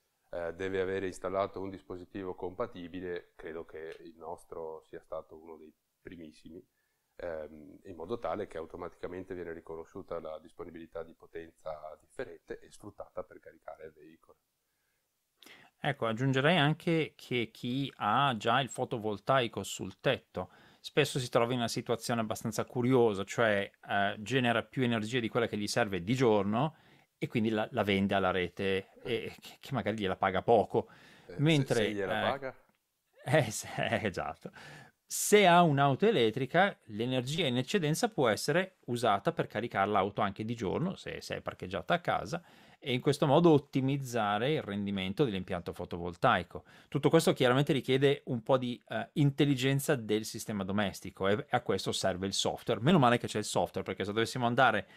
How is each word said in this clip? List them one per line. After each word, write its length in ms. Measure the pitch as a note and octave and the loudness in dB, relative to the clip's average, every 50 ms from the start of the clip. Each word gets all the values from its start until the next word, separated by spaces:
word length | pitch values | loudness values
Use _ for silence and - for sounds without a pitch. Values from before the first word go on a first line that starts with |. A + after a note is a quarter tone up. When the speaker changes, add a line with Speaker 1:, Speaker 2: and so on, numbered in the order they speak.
| _ _ _ _ _ _ | _ _ _ _ _ _
Speaker 1:
Eh, 240 | - F2 E2+ E2+ E2 | -10 -8 -8 -8 -6
deve 280 | F2 F#2+ F#2+ F#2+ F#2+ | -6 -6 -4 -2 -2
avere 240 | F#2 F#2 F#2+ G2 F#2+ | -2 -2 -2 -4 -4
installato 540 | F#2 F2 - - F2+ F#2+ G2 G2+ G2 - F#2 | -6 -6 -8 -8 -4 -2 -2 -2 -4 -4 -8
un 100 | F#2+ G2 | -10 -10
dispositivo 640 | F#2+ - - - F#2+ F2 F2+ - - G2+ F#2+ F#2 F2+ | -12 -14 -14 -14 -14 -14 -14 -14 -12 -10 -8 -10 -8
compatibile, 1000 | - F#2+ F2+ F#2 - A#2+ - - F#2 F2 E2 F2 F2+ F2+ F2+ F2 F2 - _ _ | -8 -10 -8 -8 -8 -8 -8 -10 -12 -14 -12 -12 -10 -8 -8 -8 -10 -12 _ _
credo 280 | - - E2 D#2+ E2 D#2+ | -18 -14 -12 -12 -12 -14
che 320 | - D#2+ D#2 D#2+ D#2+ - - | -14 -16 -16 -14 -14 -16 -16
il 160 | E2+ E2+ D#2+ | -18 -20 -20
nostro 680 | E2 E2 E2 F2 E2+ - - E2+ E2+ D#2+ D#2+ D#2+ D#2 - | -16 -14 -14 -14 -14 -16 -16 -14 -12 -12 -12 -12 -14 -16
sia 160 | _ - E2 | _ -20 -20
stato 360 | - - D#2+ D#2+ D2+ - E2 | -14 -12 -12 -12 -12 -14 -18
uno 200 | D#2 D#2+ E2+ D#2+ | -20 -20 -20 -20
dei 160 | D#2 D#2 D#2 - _ _ _ _ _ | -20 -20 -20 -20 _ _ _ _ _
primissimi, 600 | - - F#2 E2+ D#2+ D2+ - - - - E2 F#2 - _ _ _ _ _ _ _ _ _ _ | -20 -20 -18 -16 -18 -18 -20 -20 -20 -20 -20 -20 -20 _ _ _ _ _ _ _ _ _ _
ehm, 600 | - F2+ F2 D#2+ D#2 D2+ D2 D#2 D#2 D2+ F2+ F2 - - | -12 -10 -8 -8 -8 -10 -12 -14 -18 -20 -20 -20 -20 -18
in 120 | G2 F2+ | -16 -14
modo 220 | D#2+ D#2+ F#2 A#2 - | -12 -10 -10 -8 -8
tale 280 | - E2 F2 G#2 G2 | -6 -6 -6 -6 -8
che 120 | - - D#2+ | -8 -10 -12
automaticamente 760 | E2 D#2+ - E2+ F2 E2 - _ - E2+ F2+ F#2 F#2 - F#2 | -12 -12 -12 -14 -14 -14 -14 _ -14 -12 -12 -12 -12 -12 -12
viene 200 | F2+ E2+ E2+ E2 | -12 -10 -12 -12
riconosciuta 680 | E2 - - E2 D#2+ D#2+ - - G2 F2 - E2+ E2+ | -14 -14 -14 -14 -14 -14 -14 -16 -16 -12 -10 -10 -10
la 180 | D#2 D#2 D#2 D#2 | -10 -12 -14 -14
disponibilità 640 | D#2+ E2 _ - F2 E2+ D#2+ E2 E2 - - E2+ | -16 -18 _ -18 -16 -16 -16 -16 -16 -14 -14 -14
di 120 | E2 E2 D#2+ | -14 -14 -18
potenza 840 | _ F2 - - E2+ E2 E2 - _ - D#2+ D#2 D2+ D2+ D#2 D2+ - | _ -20 -18 -16 -16 -16 -16 -18 _ -14 -12 -12 -12 -14 -16 -16 -18
differente 640 | _ _ _ - B2+ F2+ E2 - _ - - - | _ _ _ -10 -10 -10 -12 -16 _ -16 -16 -14
e 100 | - D#2 | -16 -20
sfruttata 540 | - - - G#2 - - D#2 - - F2+ F2+ | -20 -20 -18 -16 -16 -16 -16 -12 -10 -10 -10
per 160 | - E2 D2+ | -10 -14 -20
caricare 460 | - D#2+ D#2+ D#2+ _ D#2 D2+ D#2+ D#2+ | -20 -20 -20 _ _ -18 -16 -16 -18
il 60 | D#2+ | -20
veicolo. 460 | D2+ D#2 D2+ D#2+ E2 _ _ _ D#2+ _ _ _ _ _ _ _ _ _ _ _ _ _ _ _ _ _ _ _ _ _ - - - - - _ _ _ - | -20 -20 -20 -20 -20 _ _ _ _ _ _ _ _ _ _ _ _ _ _ _ _ _ _ _ _ _ _ _ _ _ -20 -20 -20 -20 -20 _ _ _ -6
Speaker 2:
Ecco, 220 | D3+ - - A2+ | -6 -4 -2 -2
aggiungerei 500 | A2+ A2 A2+ C3 C3+ B2+ C3 C3 D#3 F#3 | -2 -2 0 0 2 2 4 4 4 4
anche 580 | E3 C#3 D3+ D3+ - - F3 E3 D#3+ D3 - - | 4 4 2 2 0 -2 -2 0 0 0 -2 -6
che 340 | - - - B2+ B2 A2 - | -12 -8 -4 -2 -2 -2 -4
chi 400 | - - - B2 B2+ C#3 C#3 A2+ - | -6 -8 -6 -4 -4 -4 -4 -6 -6
ha 400 | - A2+ G#2 A2 B2+ C#3+ C#3 A#2+ | -4 -2 0 2 2 2 2 0
già 240 | G#2+ A2 A#2 A#2 C3+ | 0 0 0 2 2
il 80 | C#3 A2+ | 0 -2
fotovoltaico 960 | - - B2+ - C3+ A2+ G#2 G#2+ G#2 G2 - - C3+ C3+ A#2+ A2 - G#2+ F#2+ | -4 -6 -6 -4 -4 -4 -4 -4 -6 -4 0 0 2 2 2 0 -4 -6 -8
sul 340 | - - - G#2 F#2+ - _ | -8 -8 -8 -10 -10 -8 _
tetto 520 | - C#3+ A#2+ - - _ - F#2 F#2 - - - - - _ _ | 0 0 0 0 -4 _ -8 -8 -8 -8 -12 -20 -20 -20 _ _
spesso 400 | - - - D#3 C#3 - - C#3 | -16 -4 0 0 0 0 0 -4
si 100 | B2 A#2+ | -2 0
trova 240 | - B2 A#2 A#2+ | 2 2 2 2
in 60 | B2+ B2 | 0 -2
una 80 | A#2 | -2
situazione 540 | A2 - B2+ A2+ - A#2 - - - A#2+ A#2 | -2 -4 -4 -4 -2 -2 -2 -2 -2 -2 0
abbastanza 440 | A2 A2+ A2+ - - A#2 - - G#2+ | 2 0 0 0 -2 -4 -4 -4 -4
curiosa, 600 | - - B2+ A#2+ B2+ C3 B2 A#2+ A2 G2+ F#2+ G2 | -4 -2 0 2 4 6 6 6 6 4 0 -4
cioè, 440 | - - - A#2 A2 G#2 G2+ G2 - _ _ - - | -4 0 2 2 4 4 2 0 -4 _ _ -8 -4
eh, 260 | A2 G2+ G2 G2+ G#2 G#2 | -2 0 0 0 -2 -4
genera 420 | G#2 G2+ B2+ C3+ B2+ A#2 A#2 A2 | -4 -2 0 2 2 2 2 2
più 220 | G2+ - - C3+ B2+ | 0 -2 -2 -2 0
energia 340 | A#2+ A#2 A2 G#2+ A2 B2+ B2+ | 0 0 0 -2 -2 -2 -2
di 100 | A2+ G#2 | -2 -2
quella 200 | - B2+ A2+ G2+ | 0 0 0 0
che 80 | A2 | -2
gli 100 | G#2 G#2 | -4 -4
serve 380 | - - A#2+ A#2 G2+ G2 F2+ E2+ | -2 0 0 0 0 -2 -4 -2
di 100 | G2+ C3 | -2 0
giorno 600 | B2 C3+ A2+ G#2+ G2+ F#2+ G2+ G#2+ A#2+ C#3+ D3+ - _ _ _ _ _ _ _ _ - | 4 4 6 6 4 4 2 0 0 0 -2 -2 _ _ _ _ _ _ _ _ -10
e 80 | D#3+ | -8
quindi 240 | - - A#2+ G#2+ A2+ | -4 -2 0 0 0
la, 180 | A2 G#2+ A2 - | 0 0 -2 -2
la 100 | C3+ A2+ | -2 0
vende 320 | G2+ G#2 G2 G2 G2 G2 G2+ | 2 2 2 2 2 2 2
alla 160 | G2 F#2+ F#2 | 2 2 2
rete, 600 | F2+ F#2 F2+ E2+ - - G2 F#2+ F#2+ F#2+ - - _ - | 2 0 -2 -4 -4 -4 -2 -2 -2 -2 -4 -8 _ -14
e, 320 | - - A#2 A2 - - - - | -8 -6 -6 -6 -6 -8 -12 -16
che, 160 | - - - - | -18 -20 -20 -20
che 140 | - - | -12 -8
magari 240 | C3+ A#2+ G2+ G#2+ A2 | -6 -4 -2 -2 -2
gliela 200 | A2 G2 F#2 F2+ | -2 -2 -2 -2
paga 260 | - F#2+ G2 F#2 F#2 | 0 0 0 0 0
poco. 460 | - - A#2 G#2 F#2 - - A2+ - - - - - - - - - | 2 4 4 4 4 2 0 -2 -2 -4 -8 -20 -20 -20 -20 -20 -20
Speaker 1:
Eh, 60 | - | -10
se, 80 | F2 - | -4 0
Speaker 2:
Mentre, 340 | C#3+ D#3+ D#3+ C#3+ C3+ - B2+ | 2 4 4 4 2 2 2
Speaker 1:
se 180 | A2+ G#2 G2+ | 0 0 0
gliela 260 | G#2 G2 G2 F#2 F#2 G#2+ | 0 -2 -4 -2 -2 -2
Speaker 2:
eh, 120 | G#2 G#2+ | -2 -2
Speaker 1:
paga? 260 | C3+ C#3 C3+ C3 - - _ _ _ _ _ _ _ _ _ _ _ - - | -2 -4 -6 -12 -14 -14 _ _ _ _ _ _ _ _ _ _ _ -14 -4
Speaker 2:
eh, 260 | C3 C#3 D#3 A#2+ G#2 | 0 2 2 2 0
se, 180 | - - - - - | -4 -8 -10 -8 -6
<laughs> 0 | |
eh, 300 | - - G#2+ A#2 G2+ A2 | -4 -4 -2 -2 -2 -2
esatto. 460 | G2 E2 - C#2+ D2 D2+ - - - - - - - - - - - _ _ _ | -2 -4 -4 -6 -8 -8 -12 -14 -18 -18 -18 -20 -20 -20 -20 -20 -20 _ _ _
Se 420 | - - - - - G3+ G#3 G3 F3 | -10 -6 -4 2 4 6 8 8 8
ha 140 | E3+ F3+ | 8 8
un'auto 440 | F3 D#3+ C#3 C#3 C#3+ C#3+ B2+ - G3 | 8 6 6 4 4 4 4 4 4
elettrica, 720 | A3+ G#3+ C#3 A#2 A2 G#2+ C3+ C3 - - E3+ G3 G3 - - _ | 4 4 4 4 2 2 0 -2 0 2 2 2 2 0 -6 _
l'energia 600 | A2 G#2+ G2+ A#2 B2+ B2+ B2+ B2 C3 D3+ F3 E3+ | -10 -6 -4 -2 -2 -2 -2 -2 -2 -2 -2 0
in 120 | C3 A#2+ B2+ | 0 0 -2
eccedenza 500 | C3 - - G#3 D#3 D3 D#3 - A#3+ A3 | -2 0 -2 0 0 0 0 0 -2 -2
può 200 | - D#3+ C3+ A2+ | 0 2 2 4
essere 500 | G2+ G2+ - - D3 F3+ F#3+ - - _ _ | 2 2 0 0 0 0 0 -2 -6 _ _
usata 460 | - A#2+ A#2+ A#2+ A2 G2+ G#2 - E3 | -6 -4 0 2 2 2 2 0 -2
per 160 | D#3+ - B2 - | -2 -2 -4 -4
caricare 420 | - G#2+ A2+ A#2 - G2+ G2 G#2 | -4 -6 -4 -2 0 0 2 2
l'auto 300 | G#2+ G2+ F#2+ G2+ - B2+ | 2 2 2 0 0 -2
anche 240 | A2 G2 G2 - A2 | -2 -2 -2 -4 -6
di 100 | A2+ A#2+ | -6 -6
giorno, 400 | A2+ G#2+ F2+ F2+ G#2 D#3+ G3 - | -4 -2 -2 -2 -2 -2 -4 -6
se, 260 | - - - - - | -8 -10 -12 -12 -10
se 160 | - - G2 | -10 -8 -8
è 40 | F#2+ | -8
parcheggiata 540 | - - - - F#2+ F#2 F#2+ F2+ - - F3 | -8 -8 -10 -8 -8 -8 -6 -6 -2 -2 -2
a 60 | F3 | -2
casa, 420 | - - F#2+ D2+ D2+ G#2+ D#3 E3+ - - - - - - - _ - | 0 0 -2 -2 -2 -4 -8 -10 -10 -12 -20 -20 -20 -20 -20 _ -6
e 100 | C#3+ B2 | -4 -4
in 60 | B2+ | 0
questo 260 | - D3+ C3+ - E3 | 0 0 0 2 4
modo 240 | C#3+ C3+ E3 E3+ E3+ | 4 6 6 8 8
ottimizzare 1040 | D3+ C#3 - - - C3+ C3 C3+ C#3+ C#3 C3+ B2 A#2+ A#2+ G#2 G2+ G#2 G#2 A#2+ C#3+ D#3 | 6 6 4 0 -2 0 0 0 0 -2 -4 -4 -4 -2 0 0 0 0 0 -2 -2
il 80 | C3 | -4
rendimento 600 | G2+ G2+ G2+ G#2 G2+ G2+ G2+ F#2+ F#2 F#2+ G2 - | -4 -4 -4 -4 -4 -2 -2 -2 -2 -2 0 0
dell'impianto 500 | D3+ A#2 G2 F#2 F2+ - F#2+ F2 - F#2+ | 0 2 0 -2 -4 -4 -6 -6 -6 -8
fotovoltaico. 920 | - - F2 - F#2+ E2+ E2+ F2 F2 - - B2+ A2 F#2 E2+ - - E2 - - - - - - | -10 -10 -10 -8 -8 -8 -8 -8 -4 2 2 4 4 2 0 -4 -10 -16 -16 -18 -20 -20 -10 -6
Tutto 220 | - C#3+ C#3 C#3 | 0 2 4 6
questo 220 | - E3 - G3 | 6 6 6 4
chiaramente 400 | D3 - C3+ B2 B2 C3+ D3 - | 4 4 6 6 6 4 4 2
richiede 500 | D3+ B2+ - - C3 C3+ C#3+ C#3 C#3+ - - | 2 0 2 2 2 4 4 4 4 2 -2
un 180 | - C3 A#2 | -4 -6 -2
po' 140 | - - C3+ | 0 2 2
di, 260 | B2+ B2+ A#2+ B2 - _ - | 2 2 -2 -6 -8 _ -8
eh, 220 | B2 A2 G#2 - | -6 -6 -6 -4
intelligenza 840 | - - C#3+ C#3+ C#3 - D3 C#3+ C#3 B2 B2+ C3+ C#3 C#3 - - D3 | 0 2 4 4 4 4 4 4 2 2 2 2 2 2 2 0 0
del 300 | A#2+ A2 G#2 G#2+ A2 A2 | 0 0 0 0 0 -2
sistema 400 | - - G#2+ - - G#2+ G2+ F#2+ | -4 -10 -10 -8 -6 -4 -4 -2
domestico, 640 | F#2+ G2 G#2 G#2 F#2+ - - - F#2 - - F#2+ G2 | 0 0 0 0 0 -2 -6 -12 -12 -6 -2 0 2
e, 60 | G#2+ | 2
e 120 | - - - | 0 0 0
a 100 | - B2 | -2 0
questo 320 | - - G2 F#2+ - A#2 | 0 0 -2 -2 -2 -4
serve 340 | G2+ - - F#2+ F2+ F2+ F#2+ | -4 -2 0 -2 -2 -2 -4
il 60 | G2 | -4
software. 480 | - - - F#2+ D2+ - - - A2+ G#2 | -2 -2 -2 -2 -2 -4 -2 -4 -2 0
Meno 180 | A2+ D#3 G3 D#3+ | 2 4 6 6
male 200 | C3 A#2+ B2 A#2+ | 6 6 4 2
che 100 | - - | 0 -2
c'è 100 | - G#2+ | -6 -6
il 60 | G#2+ | -4
software, 420 | - - G#2 F2+ - - G#2 F#2+ | -2 -2 -2 -2 -2 -2 -6 -6
perché 180 | - F#2+ - F#2+ | -6 -4 -4 -4
se 80 | G2+ | -2
dovessimo 340 | G2+ A2+ A2+ A2 - C3 A#2+ | 0 0 0 0 0 0 0
andare 420 | A#2 A#2+ C3 C3 A#2+ G#2+ G#2 - - - | 2 4 4 4 4 4 2 -2 -6 -12